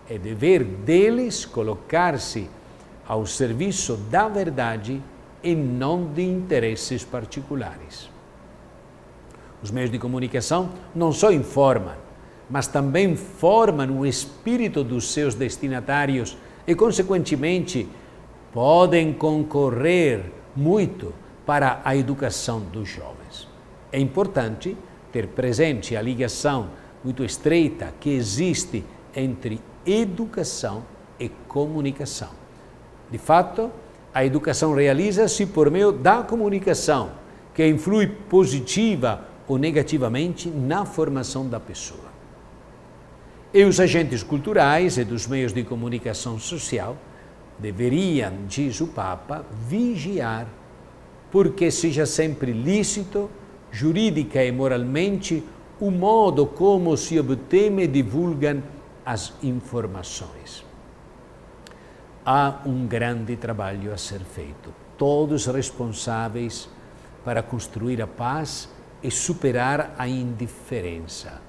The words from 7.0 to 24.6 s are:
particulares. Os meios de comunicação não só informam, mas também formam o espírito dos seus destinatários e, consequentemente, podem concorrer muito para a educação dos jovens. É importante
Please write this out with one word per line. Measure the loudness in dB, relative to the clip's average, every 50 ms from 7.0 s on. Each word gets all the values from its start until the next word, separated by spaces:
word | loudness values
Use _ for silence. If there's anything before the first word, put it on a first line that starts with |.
| -6
particulares. | -8 -10 -10 -8 -8 -10 -12 -10 -8 -6 -6 -6 -8 -10 -14 -18 -18 -18 -18 -18 -20 -20 -20 -20 -20 -20 -20 -20 -20 -20 -20 -20 -20 -20 -20 -20 -20 -20 -20 -20 -20 -20 -20 -20 -20 -20 -20 -20 -20 -18 -14
Os | -10 -6
meios | -4 -2 -2 -2
de | -2
comunicação | -4 -4 -4 -4 -4 -4 -2 -2 -2 -2 0 0 0 -2 -2 -6 -12 -14 -8 -2
não | 0 2 2
só | 4 6 6 6
informam, | 6 4 2 0 4 4 6 6 6 4 0 -6 -10 -14 -16 -18 -20 -20 -20 -20 -20 -20 -12 -6
mas | -4 -4 -2
também | 0 0 0 2 2 2 4 4 4 2
formam | 0 -4 -10 -4 2 4 6 6 6 6 6 4 2 0 0 0 0
o | 0
espírito | 0 0 -2 -6 -10 -10 -6 -2 0 0 2 0 0 0 0 -2
dos | 0 -2 -4 -4 -2
seus | -2 0 0 0 0
destinatários | -2 -4 -4 -4 -4 -6 -4 -4 -4 -2 0 0 2 2 2 0 0 -2 -4 -8 -16 -20 -20 -20 -8 -2
e, | 0 2
consequentemente, | 4 4 4 4 2 2 2 2 0 0 0 0 0 0 0 0 0 -2 -2 -4 -4 -4 -6 -8 -18 -20 -20 -20 -20 -20 -20 -20 -20 -16 -8 -2
podem | 2 4 6 8 8 8 8 6 4 4 2 0
concorrer | 0 0 0 2 0 0 0 0 0 2 2 0 0 2 2 4 4 4 4 2 0 -4 -8 -14 -18 -16 -10 -4
muito | 0 2 4 4 4 2 0 -2 -6 -10 -12 -12 -14 -18 -20 -20 -8 -2
para | 0 2 4 4 2 0 0 0
a | 0 0
educação | 2 0 0 -2 -2 -2 -4 -4 -4 -4 -4 -4 -4
dos | -6 -8 -8 -10 -10 -10
jovens. | -10 -12 -14 -14 -16 -16 -18 -18 -18 -18 -20 -20 -20 -20 -20 -20 -20 -20 -14 -6
É | -2 -2
importante | 0 0 2 0 0 0 0 -2 -2 -2 -4 -6